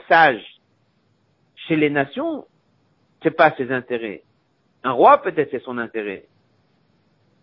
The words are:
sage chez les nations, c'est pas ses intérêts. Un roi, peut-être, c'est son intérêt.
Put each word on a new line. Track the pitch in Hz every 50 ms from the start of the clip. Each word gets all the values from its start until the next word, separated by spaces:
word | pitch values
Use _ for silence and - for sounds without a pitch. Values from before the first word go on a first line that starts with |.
| - -
sage | 180 165 160 151 127 104 - - - _ _ _ _ _ _ _ _ _ _ _ _ _ _ _ _ _ _ _ _
chez | - - - 165
les | 156 151 147
nations, | 143 147 135 139 - 240 294 330 320 262 - - _ _ _ _ _ _ _ _ _ _ _ _ _ _ -
c'est | 160
pas | 151 - 165 151 151
ses | - 131 120 131
intérêts. | 127 123 - 123 117 117 110 95 - - _ _ _ _ _ _ _ _ _ _ _ -
Un | 127 131
roi, | 120 165 226 277 277 -
peut-être, | 196 165 156 143 -
c'est | - 120 -
son | - 123 120
intérêt. | 117 107 - 113 104 104 95 - - _ _ _ _ _ _ _ _ _ _ _ _ _ _ _ _ _ _ _ _ _ _ _